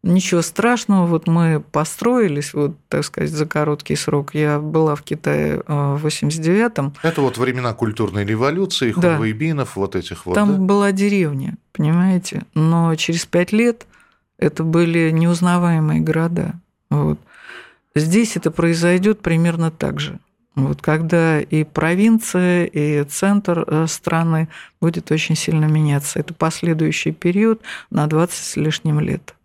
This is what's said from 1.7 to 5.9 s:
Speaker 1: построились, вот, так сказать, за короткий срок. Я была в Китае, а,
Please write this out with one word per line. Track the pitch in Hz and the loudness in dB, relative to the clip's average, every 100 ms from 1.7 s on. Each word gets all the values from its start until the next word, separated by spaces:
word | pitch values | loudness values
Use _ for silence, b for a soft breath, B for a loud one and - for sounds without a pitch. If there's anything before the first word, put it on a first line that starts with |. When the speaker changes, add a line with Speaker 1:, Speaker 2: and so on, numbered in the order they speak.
Speaker 1:
построились, | 151 160 - 233 247 202 143 143 | -4 -4 -2 0 2 2 -2 -4
вот, | 147 147 - _ | -2 -4 -4 _
так | 147 | -4
сказать, | 147 - 151 | -4 -4 -4
за | 151 | -2
короткий | 151 151 151 147 - 160 | -4 -2 -2 -4 -4 -4
срок. | - 147 139 | -2 -2 -2
Я | 156 151 147 | -2 0 0
была | 151 160 156 | 0 0 0
в | 147 | -2
Китае, | - 151 - 147 151 151 - | -6 -6 -2 0 0 -4 -4
а, | 147 143 | -2 -2